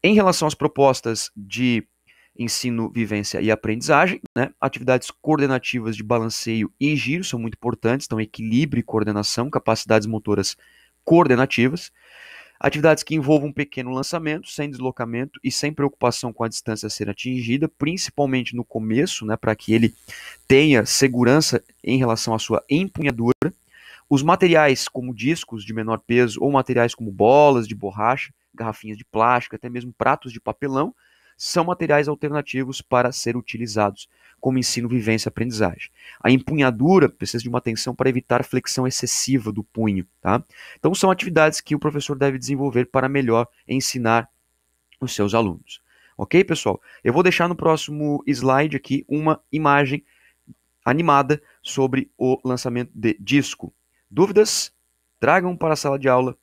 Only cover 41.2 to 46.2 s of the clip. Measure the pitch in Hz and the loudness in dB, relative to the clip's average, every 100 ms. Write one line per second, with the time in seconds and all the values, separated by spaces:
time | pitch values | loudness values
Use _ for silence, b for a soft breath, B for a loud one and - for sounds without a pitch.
41.2 | 185 160 156 156 - 147 156 147 - 139 | 0 4 4 2 -4 -2 -2 -4 -6 0
42.2 | 139 131 123 139 139 120 123 135 131 139 | 0 0 -6 -4 0 0 0 0 0 0
43.2 | 127 113 117 _ - 135 - 131 113 117 | 2 2 0 _ -4 -4 -2 -2 2 2
44.2 | 117 _ _ _ _ _ _ _ 127 - | 0 _ _ _ _ _ _ _ -8 -2
45.2 | 101 113 110 85 _ - b b b b | 0 2 0 -4 _ -20 b b b b